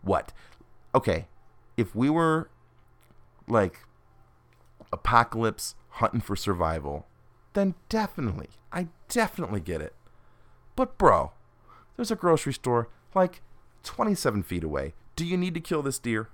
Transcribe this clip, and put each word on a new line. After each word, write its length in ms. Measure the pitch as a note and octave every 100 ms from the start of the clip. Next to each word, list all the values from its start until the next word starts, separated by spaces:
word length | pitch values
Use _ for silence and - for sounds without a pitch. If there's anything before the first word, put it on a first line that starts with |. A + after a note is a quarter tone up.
What? 300 | G2 F#2 - - - - - - -
Okay, 320 | - A#2 E2 - - - - - -
if 160 | G#2+
we 160 | G#2 C3+
were, 420 | D#3+ E3 D#3+ - - - - - _ _ - - - -
like, 320 | A2+ F#2+ - - _ _ - - _ _ _ - - -
apocalypse 840 | E2+ - A#2 A#2 A2 A2+ - - - -
hunting 320 | - A2+ A#2+
for 160 | - G2+
survival, 720 | - F2+ E2 D#2+ C#2+ D2 - - - - -
then 200 | G3 G3 F3 -
definitely, 640 | A3 G#3 - B2 D#2 - - -
I 180 | E3 F3 - -
definitely 500 | A#3+ A3 - D#3+ G#2
get 220 | E2 E2
it. 160 | D2+ - - - - - - - - -
But, 220 | B3+ -
bro, 340 | E3 F2+ D2 - - _ - - - -
there's 160 | A#3+
a 40 | A3
grocery 360 | F3 D#3+ -
store, 360 | C3 B2+ A#2+ A#2 - _
like, 300 | F#3+ F#3 - - - - -
twenty-seven 640 | - - A3 G3 C#3+ G#2
feet 180 | F2+ F2
away. 320 | D#2+ C#2+ C#2+ - - -
Do 100 | E3+
you 100 | F3+
need 180 | F3+
to 60 | E3+
kill 220 | E3 D#3+
this 160 | C#3 C3+
deer? 300 | B2 A2 A2